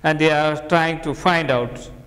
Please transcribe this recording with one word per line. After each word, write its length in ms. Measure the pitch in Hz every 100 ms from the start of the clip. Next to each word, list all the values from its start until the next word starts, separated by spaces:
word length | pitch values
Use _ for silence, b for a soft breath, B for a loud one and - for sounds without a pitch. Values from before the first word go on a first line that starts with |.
and 160 | 160 156
they 140 | 156
are 240 | 151 151 151 -
trying 340 | 175 160 160
to 120 | 160
find 360 | 135 185 170 151
out 380 | 127 120 - - -